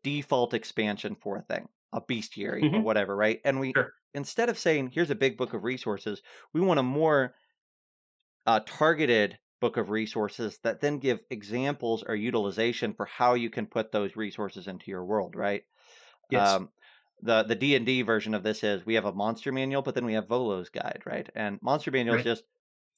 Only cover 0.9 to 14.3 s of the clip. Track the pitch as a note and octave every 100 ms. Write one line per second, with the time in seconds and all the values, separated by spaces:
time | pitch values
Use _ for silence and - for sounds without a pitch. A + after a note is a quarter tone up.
0.9 | G2+ G#2 G2+ G#2 F#2+ - F2 - _ _
1.9 | A2+ - A#2+ G#2+ - - - D3 G3+ A2
2.9 | G#2 G2 G2 G#2+ A2 C#3 C3+ C3+ C3+ B2
3.9 | - _ C#3 C#3+ - A#3 G#3+ F3 D#3 C3
4.9 | D3+ E3 A#2+ C3+ A2 B2+ A2+ G#2+ C3 A#2+
5.9 | G2+ A2 G2+ - - - D#3 F#3 D3+ B2+
6.9 | C#3+ D#3+ C#3+ B2+ - _ _ _ _ _
7.9 | _ _ _ _ _ - A2 - - D#3
8.9 | D#3 D3 A2+ G#2 - _ - A#2+ A#2 G2
9.9 | G#2+ A2 A#2 G#2 - A2 - A#2 G#2+ D3
10.9 | D3 C3 A2+ - G#2+ G2+ A#2 C3+ C#3 A#2
11.9 | A2+ - G#2+ A2+ A2+ G2+ G2+ A#2 A#2 A2
12.9 | G#2+ G2+ - B2 B2 A#2 B2 G#2+ A#2 A2
13.9 | G#2+ G2 G#2+ G#2